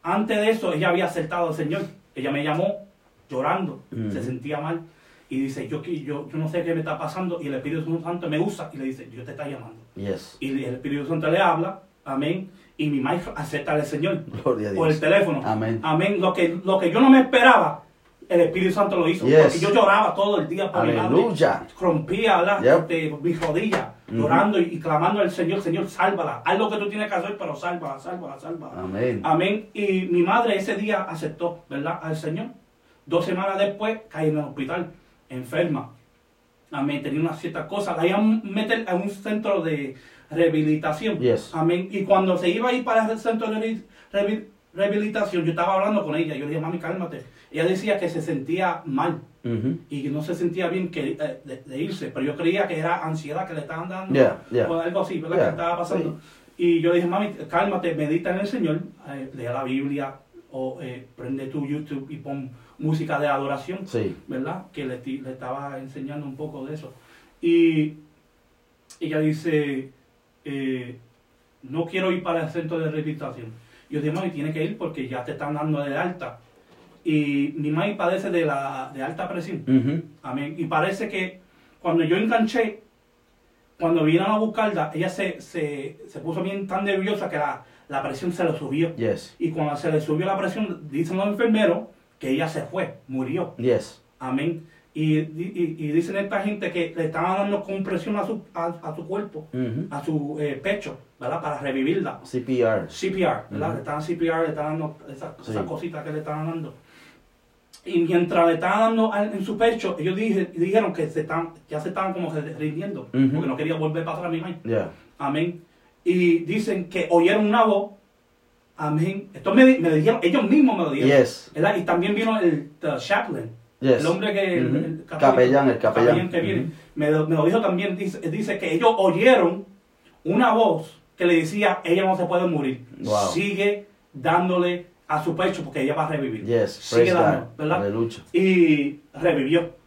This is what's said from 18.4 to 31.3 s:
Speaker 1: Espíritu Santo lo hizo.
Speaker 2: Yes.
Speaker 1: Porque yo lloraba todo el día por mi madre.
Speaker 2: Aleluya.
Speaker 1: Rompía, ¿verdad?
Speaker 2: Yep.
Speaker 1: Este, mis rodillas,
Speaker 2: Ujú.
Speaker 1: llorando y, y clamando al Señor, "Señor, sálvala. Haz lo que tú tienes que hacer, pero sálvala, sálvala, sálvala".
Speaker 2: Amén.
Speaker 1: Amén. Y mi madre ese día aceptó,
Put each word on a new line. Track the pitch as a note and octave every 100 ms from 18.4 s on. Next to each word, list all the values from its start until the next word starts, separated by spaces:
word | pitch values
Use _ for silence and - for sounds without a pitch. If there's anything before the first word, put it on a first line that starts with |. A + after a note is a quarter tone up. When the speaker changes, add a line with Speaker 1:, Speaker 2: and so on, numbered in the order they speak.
Speaker 1:
Espíritu | D#3+ F3+ F#3
Santo | G3+ G3 F#3
lo | D#3+
hizo. | F3+ A#2
Speaker 2:
Yes. | D#3
Speaker 1:
Porque | D3+ E3+
yo | G3
lloraba | G#3 G3+ G#3 G#3+
todo | F#3+ G3+ F#3+
el | D#3
día | F3+ F#3+
por | F3+ -
mi |
madre. | A2+
Speaker 2:
Aleluya. | A2 D3+ A#3 F3+ - - - -
Speaker 1:
Rompía, | F3+ D#3 - G3 A3+ E3+
¿verdad? | F#3 G3+
Speaker 2:
Yep. | - D#3+ D#3
Speaker 1:
Este, | E3 D#3 D3
mis | E3 D#3+
rodillas, | E3 D#3+ A3 F3+ - - -
Speaker 2:
Ujú. | A2+
Speaker 1:
llorando | - E3+ G#3 G3
y, |
y | E3+ E3
clamando | E3 D3+ F3 G3+
al | F3+
Señor, | F#3 E3 G3
"Señor, | E3+ F3+ -
sálvala. | - D3 G3 D#3+ - -
Haz | -
lo | G#3+
que | G#3
tú | G3+
tienes | G#3+ G#3
que |
hacer, | F#3 F#3+ G3+
pero | F#3+
sálvala, | - F3 F3 - -
sálvala, | E3 F3+ D#3+ -
sálvala". | E3 E3+ - F#2
Speaker 2:
Amén. | F#2 G2 B2 G#2
Speaker 1:
Amén. | D3+ D#3+ F#3+ G#3+ -
Y | G#3 G3+ F#3+ F3+
mi | F3
madre | E3+ A#3+ A#3 G3
ese | A3+ G3
día | G#3 G3+
aceptó, | - D#3+ D#3